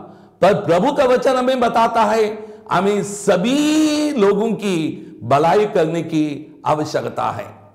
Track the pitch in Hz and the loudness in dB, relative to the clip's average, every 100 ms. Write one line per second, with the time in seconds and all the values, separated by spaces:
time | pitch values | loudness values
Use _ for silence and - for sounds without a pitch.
0 | - - - - 180 208 147 175 262 285 | -18 -20 -18 0 2 2 2 2 2 0
1 | 254 254 247 254 254 262 233 233 233 233 | 2 2 2 0 0 0 0 2 0 2
2 | 208 220 214 214 - - - 165 196 208 | 0 2 -2 -4 -14 -18 -4 -2 0 -2
3 | 170 - 202 180 226 285 302 311 302 302 | -4 -4 0 2 2 2 2 2 2 2
4 | 302 269 196 196 226 190 208 170 147 - | -2 2 2 2 0 -2 -2 -2 -2 -6
5 | - - 113 139 165 208 208 190 160 170 | -14 -14 0 2 4 4 2 0 0 -2
6 | 151 156 151 139 - - - 151 151 139 | -2 -2 -2 -6 -14 -8 -4 -2 -2 -4
7 | 120 - 113 107 101 - - | -6 -4 -4 -6 -12 -18 -20